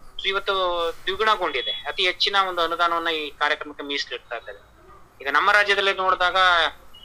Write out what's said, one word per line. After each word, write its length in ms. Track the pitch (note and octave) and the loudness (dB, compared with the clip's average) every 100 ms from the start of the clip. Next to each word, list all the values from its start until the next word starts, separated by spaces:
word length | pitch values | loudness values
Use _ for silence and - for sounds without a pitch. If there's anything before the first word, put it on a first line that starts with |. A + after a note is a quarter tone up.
| - - | -16 -6
so 60 | F#3+ | -4
ಇವತ್ತು 260 | G3 G3+ G3 F3+ F3 E3 E3 F#3 | -2 -2 -2 -2 -2 -4 -4 -8
ದ್ವಿಗುಣಗೊಂಡಿದೆ. 680 | G3 A3 G#3 E3+ C3+ - | 0 2 2 0 -4 -6
ಅತಿ 340 | - C#3+ D3 F3+ | -8 -8 -2 -2
ಹೆಚ್ಚಿನ 300 | F3 G3+ G3+ F#3+ | 0 0 2 0
ಒಂದು 140 | F3 | 0
ಅನುದಾನವನ್ನ 460 | E3 E3+ E3+ E3+ E3 | -2 2 0 2 -2
ಈ 220 | D#3+ D3 | -4 -6
ಕಾರ್ಯಕ್ರಮಕ್ಕೆ 540 | - D3 D3+ D3+ D3 | -2 -2 -2 -6 -12
ಮೀಸಲಿಡ್ತಾ 520 | C#3+ C#3 - B2 - A#2 | -6 -6 -6 -10 -10 -12
ಇದ್ದಾರೆ. 360 | G#2+ G2 - - - - - - | -12 -18 -20 -20 -20 -20 -20 -10
ಈಗ 60 | C#3 | 0
ನಮ್ಮ 200 | C#3+ F#3+ | 2 6
ರಾಜ್ಯದಲ್ಲಿ 420 | G#3 G3+ G3+ G3 | 4 4 2 2
ನೋಡಿದಾಗ, 440 | F#3 F#3 F3+ F3+ F#3 F#3 E3+ D3+ - - - | 0 0 2 2 4 4 4 2 -4 -18 -20